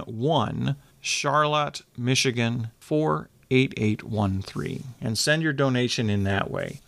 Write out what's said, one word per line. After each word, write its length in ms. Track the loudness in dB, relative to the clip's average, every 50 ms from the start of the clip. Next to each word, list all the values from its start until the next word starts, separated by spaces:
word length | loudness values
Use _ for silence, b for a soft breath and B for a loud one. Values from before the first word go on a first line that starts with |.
| -4
one, 680 | -6 -6 -2 0 2 2 2 2 0 -2 -2 0 -2 -2 b b b b b
Charlotte, 840 | -6 -4 -4 -2 0 2 2 2 2 2 2 0 0 -2 -4 -10 -14 _ _
Michigan, 760 | -4 0 2 2 4 4 2 2 2 0 0 0 -2 -4 -6 -10 _
four 480 | -6 -2 0 0 2 2 0 -2 -4 -10 _ _ _ _
eight 200 | 4 4 4 4 0
eight 260 | 0 0 0 0 -2
one 400 | -4 -4 -2 0 0 0 0 -2
three, 400 | -4 -6 -8 -8 -6 -6 -8 -8 -10 -14 -14 -8
and 160 | -6 -4 -2
send 260 | 0 0 2 2 2
your 100 | 0 0
donation 580 | 0 2 2 2 2 2 0 0 0 0 0 0
in 140 | 2 2 2
that 260 | 0 0 0 -2 -2
way. 300 | -4 -4 -6 -6 -8 -12 -14